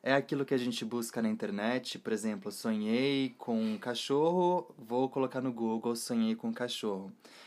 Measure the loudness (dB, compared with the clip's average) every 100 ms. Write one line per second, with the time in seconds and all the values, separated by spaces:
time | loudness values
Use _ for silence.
0 | 4 2 2 -2 2 2 2 -2 -2 -4
1 | -4 -2 -2 0 -2 -2 0 0 -4 -8
2 | -2 -2 0 -4 -6 -4 -2 0 2 2
3 | 4 2 0 -4 -2 0 0 -2 -4 -4
4 | 2 4 4 4 4 2 -2 -16 -2 0
5 | 2 2 0 0 -2 0 0 0 0 -2
6 | 0 2 2 2 -2 -4 -4 -2 -2 -2
7 | -6 -14 -20 -20